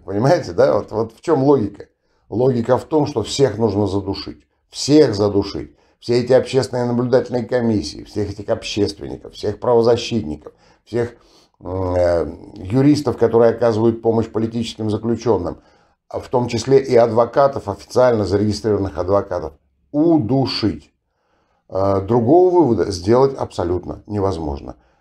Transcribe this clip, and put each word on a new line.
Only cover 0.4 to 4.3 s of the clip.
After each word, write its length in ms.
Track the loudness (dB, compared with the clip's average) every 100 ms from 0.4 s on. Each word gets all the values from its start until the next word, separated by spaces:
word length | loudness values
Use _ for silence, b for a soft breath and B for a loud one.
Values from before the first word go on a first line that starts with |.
| 0
да? 200 | 2 2
Вот, 180 | 2 -2
вот 220 | -6 -6
в 80 | -6
чем 220 | -2 2
логика? 460 | 4 2 0 -8 -20 _ _ _ _
Логика 480 | -2 0 0 0 0
в 80 | 0
том, 200 | -2 0
что 160 | -4
всех 380 | -4 -4 -4 -2
нужно 260 | -2 0 -2
задушить. 600 | -2 -6 -8 -12